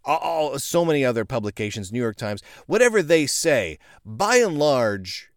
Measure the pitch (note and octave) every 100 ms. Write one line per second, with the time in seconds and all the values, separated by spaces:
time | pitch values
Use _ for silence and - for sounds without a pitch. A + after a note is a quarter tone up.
0 | - D#3+ E3 E3 D3+ C3+ - E3+ E3+ D3
1 | B2+ A#2 G#2+ B2+ G#2 - G#2+ A2+ F#2 A#2
2 | A#2 G#2+ G#2+ G2+ - - - G3 A#3+ A3
3 | D#3 E3 C#3+ - D#3+ C3+ F2+ D2+ _ -
4 | G#2 G#2+ G3+ B3 A3 D3+ D3 C3 A2+ G2+
5 | F#2 - -